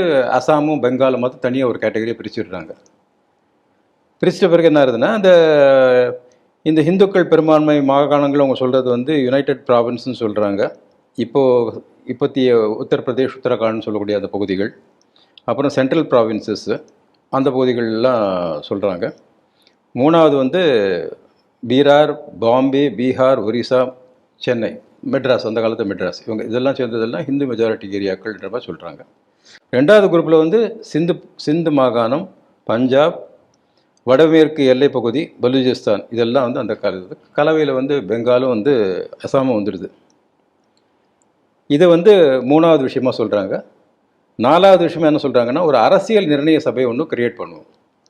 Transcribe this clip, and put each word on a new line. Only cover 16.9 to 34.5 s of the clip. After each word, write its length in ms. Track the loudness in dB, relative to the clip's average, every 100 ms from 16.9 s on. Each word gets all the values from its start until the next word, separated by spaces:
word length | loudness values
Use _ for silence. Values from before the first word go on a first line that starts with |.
| _ _ _ _
அந்த 200 | -2 -2
பகுதிகள்லாம் 1120 | 0 0 0 -2 0 0 0 -2 -2 -4 -8 -8
சொல்றாங்க. 460 | -4 -4 -4 -8 -10 _ _ _ _ _ _ _ -2
மூணாவது 400 | 2 4 4 2
வந்து 260 | 0 0 0 0 0 -4 -8 -14 _ _ _ _ -2
பீகார், 500 | 2 4 4 4 -2 -14 -4
பாம்பே, 500 | 0 2 2 0 -2
பீகார், 540 | -2 -4 0 0 0
ஒரிசா, 500 | -2 -4 -2 0 -2 -6 _ _ _ _
சென்னை, 460 | -6 -4 -4 -10 _ _ -6
மெட்ராஸ், 340 | -4 0 0 0
அந்த 140 | -4
காலத்து 240 | -4 -4 -6
மெட்ராஸ், 360 | -6 -8 -8 -10
இவங்க 180 | -8
இதெல்லாம் 300 | -6 -4 -4
சேர்ந்ததெல்லாம் 500 | -4 -6 -4 -6 -6
ஹிந்து 220 | -6 -4 -4
மெஜாரிட்டி 400 | -2 -4 -4 -8
ஏரியாக்கள்ன்ற 580 | -6 -4 -6 -10 -12 -12
மாதிரி 240 | -12 -12
சொல்றாங்க. 260 | -16 -16 -18 -20 _ _ _ _ -20 _
ரெண்டாவது 340 | 0 6 6 6
குரூப்ல 300 | 0 2 2
வந்து 400 | 4 0 -2 -8
சிந்து, 440 | -8 -4 -2 -4 -10 -10
சிந்து 360 | -4 -2 0
மாகாணம், 580 | 0 0 0 -2 -4 -6 _ _ _
பஞ்சாப், 640 | -6 -2 2 2 2 -2 -18 _ _ _ _ _ _ _
வடமேற்கு 640 | 0 4 4 6 4